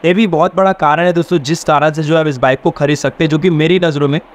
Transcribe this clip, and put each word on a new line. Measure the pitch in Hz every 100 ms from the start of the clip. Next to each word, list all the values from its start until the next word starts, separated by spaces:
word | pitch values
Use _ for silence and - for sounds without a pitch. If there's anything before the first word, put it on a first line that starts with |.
ये | 165
भी | 185 220
बहुत | 160 180 175
बड़ा | 190
कारण | 190 151 156
है | 175
दोस्तों, | 170 165 175
जिस | 131 165
कारण | - 147 156
से | 156
जो | 151
है | 160
आप | 156
इस | 131
bike | 131 135
को | 170
खरीद | - 143 147
सकते | 185 -
हैं, | 160
जो | 156
कि | 180
मेरी | 160 160 185
नज़रों | 175 147 147
में | 147 -